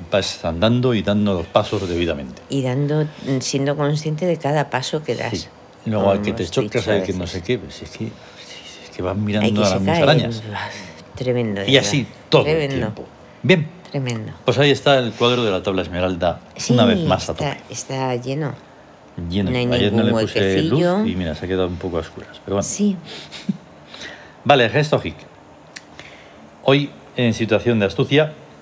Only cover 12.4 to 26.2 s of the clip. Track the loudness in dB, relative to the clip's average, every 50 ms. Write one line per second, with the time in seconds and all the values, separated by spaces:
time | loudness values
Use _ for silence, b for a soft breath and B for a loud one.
12.4 | 4 4 2 0 0 0 -2 -2 -2 -4 -6 -8 -12 -16 -18 -20 -20 -20 -16 -4
13.4 | 2 4 4 4 2 -2 -8 -14 -16 -8 -6 -4 -4 -4 -4 -6 -8 -10 -12 -4
14.4 | 0 0 4 4 4 4 4 4 4 4 4 4 4 0 0 2 2 2 4 4
15.4 | 2 2 0 0 0 0 0 0 -2 -2 -2 -2 0 0 0 0 0 0 0 -2
16.4 | -8 -16 -14 -8 -2 2 4 6 6 6 4 4 4 2 2 2 0 -4 -4 -4
17.4 | -4 -4 -4 -6 -10 -12 -12 -12 -10 -8 -6 -4 -2 -2 -2 -4 -4 -4 -4 -4
18.4 | -4 -6 -6 -10 -14 -20 -20 -20 -20 -20 -20 -20 -20 -18 -12 -10 -8 -4 -2 0
19.4 | 0 0 0 0 2 2 2 2 2 2 2 2 2 2 2 2 0 0 0 0
20.4 | 2 2 2 2 2 2 2 2 4 2 2 2 0 0 -2 -2 -4 -4 -4 -6
21.4 | -4 -2 0 0 0 0 -2 -4 -6 -4 -4 -4 -4 -6 -10 -16 -16 -16 -18 -16
22.4 | -8 -4 -2 -2 -2 -2 -2 0 0 0 0 0 B B B B B B B B
23.4 | B B -6 -6 -10 -20 -20 -20 -20 B B B B B B B B B B B
24.4 | 2 4 4 6 4 4 2 2 2 2 0 0 -2 -4 -8 -12 -16 -20 -20 -20
25.4 | -20 -20 -20 -20 -20 -20 -20 -20 -20 -18 B B B B B B